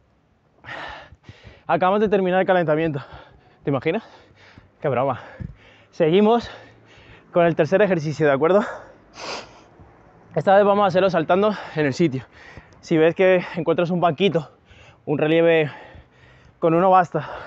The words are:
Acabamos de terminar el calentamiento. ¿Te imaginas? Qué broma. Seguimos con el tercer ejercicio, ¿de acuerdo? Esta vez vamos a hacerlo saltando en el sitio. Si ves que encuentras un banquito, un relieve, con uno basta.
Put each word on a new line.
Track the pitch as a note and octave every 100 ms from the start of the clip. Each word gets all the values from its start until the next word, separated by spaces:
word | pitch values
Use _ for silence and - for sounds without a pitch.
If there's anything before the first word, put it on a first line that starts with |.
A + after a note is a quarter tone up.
| _ _ _ _ _ _ - - - - - - - - - -
Acabamos | - E3+ F#3 G#3
de | G#3+
terminar | G3 F#3 F#3
el | F#3+
calentamiento. | F#3 D#3 D#3 E3 C#3+ - - - _ _ _
¿Te | D#3
imaginas? | C3+ D#3+ A3 - - - _ - - - _
Qué | D3+
broma. | A#2+ C#3 - - - - - - _ _
Seguimos | - D#3+ F#3+ G#3 A#3 - - - - _ - - - _
con | F3 E3+
el |
tercer | D#3 D#3 F#3+
ejercicio, | G3+ F3 D#3 D3 D3+
¿de |
acuerdo? | C3+ D#3+ G3+ A#3+ - - - _ - - - - - - - - - - _ -
Esta | D#3+ G3 G3
vez |
vamos | G3+ G3+
a | G3
hacerlo | F3+ F#3+
saltando | E3+ D3+ F#3 G#3+ F#3+ - D#3
en | D3
el |
sitio. | B2 E3 B2+ - - - - - -
Si | - D#3+
ves | D#3+
que | E3 F#3 F3+ -
encuentras | F3 D#3+ D#3+ E3+
un | F3+
banquito, | F3 C3+ G3 D#3+ C#3+ _ _ - - _
un | - D3
relieve, | D3+ E3 E3 D#3+ C#3+ - - - - _ - - _ -
con | E3
uno | E3 F#3+
basta. | F#3 E3+ D#3 - -